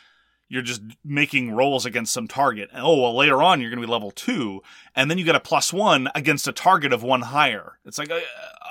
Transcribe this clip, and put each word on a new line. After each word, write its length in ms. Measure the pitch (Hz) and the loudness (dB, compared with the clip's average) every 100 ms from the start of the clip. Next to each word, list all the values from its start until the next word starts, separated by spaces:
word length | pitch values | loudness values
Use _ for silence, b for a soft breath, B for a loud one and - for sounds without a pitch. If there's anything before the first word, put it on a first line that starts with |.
| b b b b _ | b b b b _
you're 120 | 127 | -8
just 220 | 120 117 110 - | -6 -8 -12 -18
making 500 | 147 143 143 139 120 | -6 0 0 0 -2
rolls 340 | 110 139 135 120 | 2 2 2 -2
against 260 | 117 113 | -4 -4
some 160 | 127 113 | -6 -6
target. 400 | - 139 107 101 | -2 0 -2 -8
And, 80 | 120 | -4
oh, 160 | 135 156 | 2 4
well, 160 | 123 117 | 4 4
later 260 | 143 135 | 4 6
on, 160 | 170 165 | 4 4
you're 100 | 117 | 0
gonna 160 | 120 117 | -6 -4
be 40 | |
level 200 | 117 104 | -4 -4
two, 520 | - - 233 110 98 B B B | -8 -6 -4 -4 -8 B B B
and 160 | - 139 | -2 0
then 60 | 180 | 0
you 80 | |
get 100 | 165 | 2
a 60 | 143 | 2
plus 320 | - 151 - | 2 0 0
one 380 | 175 208 147 127 | 2 4 4 2
against 320 | 156 147 143 139 | -2 0 0 -2
a 60 | |
target 400 | - - 190 139 | 0 4 4 4
of 100 | 120 | 0
one 200 | 120 127 | 2 0
higher. 560 | 117 139 143 104 - - - | 0 2 2 0 -8 -18 -14
It's 100 | - | -10
like, 140 | 147 | -8
uh, 60 | 170 | -6
uh, 40 | 151 120 - - - | -8 -12 -18 -18 -16